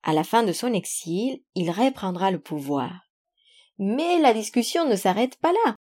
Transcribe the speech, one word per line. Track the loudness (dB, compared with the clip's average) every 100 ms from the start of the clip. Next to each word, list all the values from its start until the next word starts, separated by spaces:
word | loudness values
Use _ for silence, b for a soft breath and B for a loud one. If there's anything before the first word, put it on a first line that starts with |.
À | 0
la | 0
fin | 2 2
de | 2
son | -2 -2
exil, | -2 -4 -10 -6 -4 -4 -6 _
il | -4 -4
reprendra | 2 0 0 -8 -2 0
le | -2
pouvoir. | -6 -8 -4 -4 -4 -10 _ _ _ b b b b -6
Mais | -2 0 0 4
la | 4
discussion | 4 0 -2 0 0 2
ne | 2
s'arrête | 2 0 -2 0
pas | 0
là. | 2 2 -2